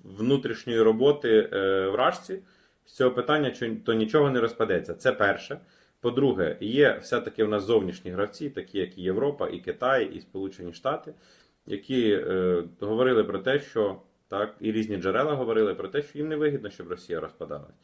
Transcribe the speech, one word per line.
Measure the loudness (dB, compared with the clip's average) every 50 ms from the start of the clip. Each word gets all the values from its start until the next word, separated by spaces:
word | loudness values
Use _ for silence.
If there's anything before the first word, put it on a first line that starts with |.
| -20
внутрішньої | -20 -8 -4 2 2 2 2 2 -2 -6 -6 -6 -2 2 4 6
роботи, | 6 6 6 4 4 4 2 2 4 6 6 4 4 -2
е, | 0 0 2 2 2 0 0
в | 0
Рашці | 2 0 0 0 -2 -10 -10 -12 -12 -12 _ _ _ _ _ _ _ _
з | _ -2
цього | 2 2 2
питання, | 2 0 0 0 0 2 0 -2
чо-, | -2 -4 -6 -6 -6 -4 -2
то | 0 2
нічого | 2 2 2 4 4 4 4
не | 4 2
розпадеться. | 0 0 0 -2 0 2 2 0 0 -4 -10
Це | -2 0 0 2
перше. | 2 2 2 2 -2 -4 -12 -14 -14 -14 _ _ _ _ _ _ _
По-друге, | -6 -2 0 2 2 2 2 2 0 -2 -2 -4
є | -6 -2 2 4 4 4 4 0 -4
все-таки | -4 -4 -2 -4 -6 -2 -2 0
в | 0
нас | 0 -2 0
зовнішні | 2 2 2 2 0 -6 -10 -12 -8
гравці, | -4 -4 -4 -4 -4 -10 -10 -10
такі | -8 -10 -12 -8 -4 -4
як | -4 -4 -6 -6
і | -4
Європа, | -2 0 0 0 -2 -2 -4 -6 -6
і | -6 -8
Китай, | -8 -8 -6 -2 0 0 2 2 0 -2 -6
і | -12
Сполучені | -16 _ _ -8 -8 -8 -10 -10 -14 -14 -14
Штати, | -6 -6 -4 -4 -4 -8 -14 -20 -20 _ _ -20 _ _ _ _ _ _
які, | -10 -10 -10 -6 -4 -2 0 2 2
е, | 2 2 0 -2 -2 0 2 2 2 0 -2 -4 -10 _
говорили | -6 -4 0 2 2 4 4 4 2
про | 0 -2 -4
те, | -2 0 -2 -2
що, | -2 -4 -2 0 0 0 -2 -6 -14 _ _ _ _ _
так, | -4 -4 -4 -4 -6 -6
і | -4 -2 -2
різні | -2 -2 -2 -4
джерела | -2 -2 0 0 2 0 0 0
говорили | -2 -2 0 2 2 2 2 0
про | -4 -8 -6
те, | -6 -6 -6
що | -6 -8 -8
їм | -6 -4
не | -2
вигідно, | 0 0 0 0 -2 -6 -10
щоб | -12 -14 -10 -10
Росія | -10 -12 -8 -6 -6 -6
розпадалась. | -6 -8 -10 _ -12 -10 -10 -12 -12 -16 -20 _